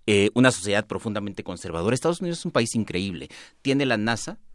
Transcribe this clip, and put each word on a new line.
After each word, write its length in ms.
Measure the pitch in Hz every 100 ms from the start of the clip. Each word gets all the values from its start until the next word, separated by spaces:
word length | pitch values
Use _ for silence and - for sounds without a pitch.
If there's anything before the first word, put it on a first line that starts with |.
| -
eh, 240 | 101 104 120
una 160 | 131
sociedad 340 | - 101 101 107
profundamente 580 | 95 113 104 101 95
conservadora. 520 | - 90 92 82 90 127
Estados 260 | - 170
Unidos 160 | 180 165
es 60 | 180
un 60 |
país 240 | 139 117 120
increíble. 520 | 101 87 98 82 65 - - _
Tiene 240 | 135 135 135
la 100 | 113
nasa, 400 | 107 117 - - -